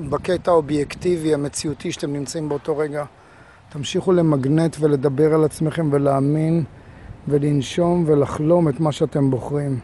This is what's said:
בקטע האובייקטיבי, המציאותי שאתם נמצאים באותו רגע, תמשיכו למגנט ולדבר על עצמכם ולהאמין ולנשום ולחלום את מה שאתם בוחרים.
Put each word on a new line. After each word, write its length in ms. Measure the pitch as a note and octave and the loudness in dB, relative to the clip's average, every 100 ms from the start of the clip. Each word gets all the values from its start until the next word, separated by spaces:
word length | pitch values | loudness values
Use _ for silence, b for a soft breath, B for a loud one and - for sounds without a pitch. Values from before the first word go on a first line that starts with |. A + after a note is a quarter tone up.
| D3 | -6
בקטע 400 | C3+ - F3 - | -4 -2 -2 2
האובייקטיבי, 840 | E3+ C#3+ D3+ C#3+ - F3+ F3 D#3 | 2 2 0 -2 -4 -2 -2 0
המציאותי 580 | D3 C#3+ - D#3+ C#3 E3+ | 0 -2 -6 -6 -6 -8
שאתם 200 | D3 D3+ | -6 -6
נמצאים 360 | C#3+ C3+ E3 D3+ | -6 -6 -8 -6
באותו 300 | C#3+ - D3 | -4 -4 -2
רגע, 260 | D3+ D3 C#3 B B B B B - | -4 -6 -10 B B B B B -16
תמשיכו 440 | D3+ C3+ F#3 F#3 | -10 -4 -2 2
למגנט 640 | F3+ D#3+ C#3+ C3 D#3 E3 - | 4 4 2 2 2 2 0
ולדבר 540 | D3+ C#3+ C#3+ C3 D#3 | 0 2 0 2 2
על 100 | D#3+ | 4
עצמכם 440 | D3+ - D#3 D#3+ D#3 | 2 0 -4 -2 0
ולהאמין 720 | C#3+ C#3 C3+ C#3 D#3 D#3+ E3 D3 B B B B B - | 2 2 2 2 0 2 0 -2 B B B B B -2
ולנשום 760 | D3 D3 C#3+ A#2+ - E3+ F3 D#3+ | 0 2 0 0 0 0 2 2
ולחלום 640 | D3 C3 - D3+ F3 D#3+ | 2 2 0 2 4 2
את 120 | C3 | 2
מה 120 | D#3 | -2
שאתם 380 | C3+ D3+ D#3 C#3 | 0 -2 0 0
בוחרים. 480 | C3 - D3 C#3+ C3 | 0 -2 -4 -4 -6